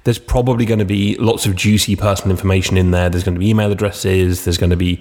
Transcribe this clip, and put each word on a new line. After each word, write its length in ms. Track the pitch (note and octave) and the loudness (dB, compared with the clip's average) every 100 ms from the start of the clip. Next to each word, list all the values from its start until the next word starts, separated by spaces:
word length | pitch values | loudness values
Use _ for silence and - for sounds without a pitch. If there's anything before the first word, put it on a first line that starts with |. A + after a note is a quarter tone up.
there's 140 | B2 A#2 | -4 -4
probably 460 | - B2+ B2 A#2+ A2 | -2 0 0 0 0
gonna 180 | A2 | 0
be 320 | G2 G2+ G#2 - | 0 0 0 0
lots 280 | G#2+ - G#2+ | 0 0 -2
of 100 | F#2 | 0
juicy 400 | G#2 G#2+ - G2 | 2 2 0 0
personal 340 | G#2+ G2 G2 | 0 0 -2
information 460 | F2+ F#2+ F#2+ F#2 F#2+ | 0 0 0 0 0
in 140 | F2+ | 2
there. 180 | F2+ F2+ | 2 0
There's 140 | F2 | 0
gonna 140 | F#2 F2 | -2 0
be 120 | G2+ | 0
email 220 | G#2+ G#2 | 2 0
addresses. 720 | G2 G#2 - G2 F#2+ F2+ F2 | 0 -4 -2 0 2 2 0
There's 140 | F#2 E2+ | -2 0
gonna 180 | F2+ F2 | 0 0
be 200 | F2+ F2 | 0 -4